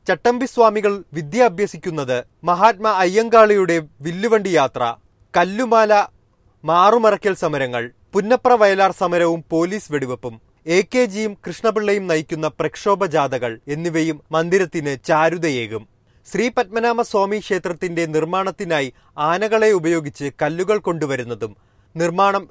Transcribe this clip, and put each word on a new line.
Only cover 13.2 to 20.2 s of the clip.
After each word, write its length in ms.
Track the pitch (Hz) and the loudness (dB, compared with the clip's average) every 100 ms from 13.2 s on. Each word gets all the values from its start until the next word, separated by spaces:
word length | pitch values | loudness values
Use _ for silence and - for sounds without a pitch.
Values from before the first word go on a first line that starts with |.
| 139 131 120 113 - | -2 -2 -6 -8 -10
എന്നിവയും 520 | 147 170 160 160 151 - | -6 -4 -2 -2 -4 -4
മന്ദിരത്തിന് 600 | 156 170 190 180 175 143 135 | -4 0 0 0 -4 -6 -6
ചാരുതയേകും. 800 | - 156 160 175 165 127 110 107 110 _ _ _ - | 0 2 2 0 -2 -2 -4 -8 -12 _ _ _ -8
ശ്രീ 200 | 190 240 | -4 -2
പത്മനാഭസ്വാമി 880 | 254 190 226 233 233 233 208 196 214 | -2 -4 -2 -2 -2 -2 0 0 -2
ക്ഷേത്രത്തിന്റെ 680 | - 185 175 170 185 170 165 | -4 -4 -4 -6 -6 -4 -2
നിർമ്മാണത്തിനായി 840 | 156 160 185 190 - 185 156 135 - _ - | -2 -2 -2 -4 -6 -2 -2 -2 -8 _ -4
ആനകളെ 520 | 151 180 214 220 220 | -2 0 0 2 2
ഉപയോഗിച്ച് 600 | 190 160 170 143 - | 2 0 -2 -4 -8